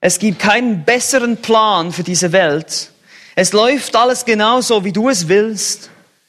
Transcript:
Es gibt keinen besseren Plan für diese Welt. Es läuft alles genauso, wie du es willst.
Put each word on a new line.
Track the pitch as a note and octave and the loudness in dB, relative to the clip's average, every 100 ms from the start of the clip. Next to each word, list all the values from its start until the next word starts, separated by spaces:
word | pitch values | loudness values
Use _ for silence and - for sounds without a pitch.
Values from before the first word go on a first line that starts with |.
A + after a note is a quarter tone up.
Es | F#3 - | 0 0
gibt | G#3+ F3 | -2 -2
keinen | G3 G#3+ B3 G3+ | 0 0 0 -2
besseren | D3 A#3+ A#3+ C4+ A#3+ A3+ | 0 0 2 0 0 -4
Plan | - A3 A3 G3 E3 | 2 2 4 0 -2
für | E3+ | -6
diese | F3 F3+ F3 | -4 -2 0
Welt. | F3 E3+ D3 D#3+ - - _ _ - - | 2 2 0 -4 -10 -10 _ _ -20 -12
Es | - F#3 | -2 0
läuft | - A#3 C#4 - A3+ | 2 2 0 0 2
alles | B3 B3 | 2 0
genauso, | - G#3+ G#3+ B3+ A#3+ A3+ | -2 0 2 2 2 0
wie | G3 | 0
du | F#3+ A#3 | -2 0
es | B3 E3 | -2 2
willst. | G3 G#3+ G#3+ - - - - _ _ | 2 2 -4 -6 -8 -12 -20 _ _